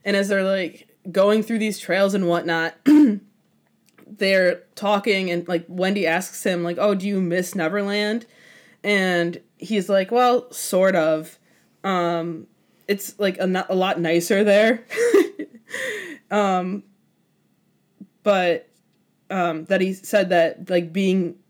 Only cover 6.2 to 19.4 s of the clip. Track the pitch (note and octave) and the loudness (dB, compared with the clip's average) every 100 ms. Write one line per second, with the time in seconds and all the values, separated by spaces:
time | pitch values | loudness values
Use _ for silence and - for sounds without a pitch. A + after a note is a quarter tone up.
6.2 | F#3 - G#3 F3+ E3+ F3 G#3 G3 G3 G3 | -4 -6 -4 -2 -4 0 0 0 -2 -2
7.2 | F3+ F3+ F3+ G3 D#3+ G3+ G3+ G#3 G#3 A#3 | -2 -2 -2 -4 -2 -2 -2 -2 -2 -4
8.2 | - _ - - _ _ G3+ G#3 F#3 F3+ | -8 _ -20 -20 _ _ 0 0 2 0
9.2 | E3+ F3 - _ - A3 F3+ G3 F#3+ A#3+ | -2 -6 -16 _ -6 -4 0 0 2 2
10.2 | B3 B3 - - - F#3 F#3+ F#3+ D#3 D#3 | 2 2 -2 -10 -2 2 2 2 2 0
11.2 | D#3+ - _ _ _ _ F#3+ F#3 E3+ E3+ | -4 -18 _ _ _ _ -4 -2 0 -2
12.2 | E3+ D#3+ - _ _ _ - G3+ - - | -6 -10 -14 _ _ _ -6 -6 -6 -4
13.2 | G3+ F#3 F#3 F#3 - F#3+ F#3 F3+ E3+ E3+ | -2 0 -2 -2 -2 0 0 0 0 0
14.2 | E3+ G3 G#3 G3+ A3 A#3+ - - A#4+ G#4 | 2 2 4 4 4 2 -4 -2 2 4
15.2 | - - - - - - C5 G#4+ F#4 D4 | 2 -4 -16 -18 -14 -10 -8 -8 -12 -18
16.2 | - G#3 G3+ F#3 F3+ G3+ - _ _ _ | -4 -2 0 0 -4 -8 -14 _ _ _
17.2 | _ _ _ _ _ _ _ _ - _ | _ _ _ _ _ _ _ _ -20 _
18.2 | G#3+ G3 F3+ E3 - _ _ _ _ _ | 0 2 2 -2 -6 _ _ _ _ _
19.2 | - F#3+ | -8 -4